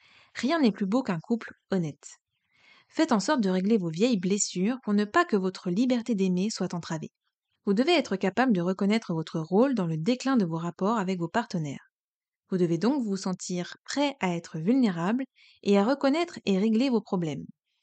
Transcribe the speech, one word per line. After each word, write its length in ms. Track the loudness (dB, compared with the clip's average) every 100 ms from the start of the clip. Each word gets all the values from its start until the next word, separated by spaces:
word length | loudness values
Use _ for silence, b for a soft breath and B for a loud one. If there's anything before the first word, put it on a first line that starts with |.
| b b b -6
Rien 240 | -2 2
n'est 140 | 2
plus 120 | 2 0
beau 180 | 0
qu'un 180 | 0 -6
couple 320 | -4 -4 -4 -18 _
honnête. 340 | -2 -2 -8 -20 -20 _ _ b b b b b
Faites 220 | -2 2
en 80 | 2
sorte 220 | 2 2
de 80 | 2
régler 280 | 2 2 2
vos 120 | 0
vieilles 300 | 0 2 2
blessures 580 | 0 0 -2 -2 -2 -2
pour 100 | 0
ne 120 | 0 2
pas 200 | 0 2
que 100 | 0
votre 360 | 0 -4 -4
liberté 420 | 0 0 0 0
d'aimer 360 | 0 2 2 0
soit 240 | -2 -4 -6
entravée. 340 | -6 -8 -10 _ _ _ _ _ 0
Vous 80 |
devez 200 | 2 4
être 240 | 2 2 -2
capable 360 | 0 2 2
de 80 | 2
reconnaître 520 | 0 0 0 0 -2
votre 260 | -6 -4 -6
rôle 340 | 0 2 4
dans 140 | 2 -2
le 100 | -2
déclin 400 | 0 0 0 2
de 80 | 0
vos 120 | -2
rapports 420 | -6 -2 -2 0
avec 180 | -2 -4
vos 120 | -2
partenaires. 600 | -4 -4 -4 -4 -8 -14 _ _ _ _ _ _
Vous 80 | 0
devez 200 | 0 2
donc 240 | 0 0
vous 140 | -2 -4
sentir 600 | -4 -6 -6 -6 -8 -12
prêt 320 | -8 -2 -2 -2
à 160 | -2 -2
être 240 | -6 -4
vulnérable 640 | 0 2 2 2 -2 -2 -4 b b b
et 160 | 2 4
à 40 |
reconnaître 560 | 4 2 2 2 -2 -4 -2
et 140 | 2
régler 320 | 2 2 2
vos 100 | 0
problèmes. 440 | 0 -2 -2 -6 -10 _ _ _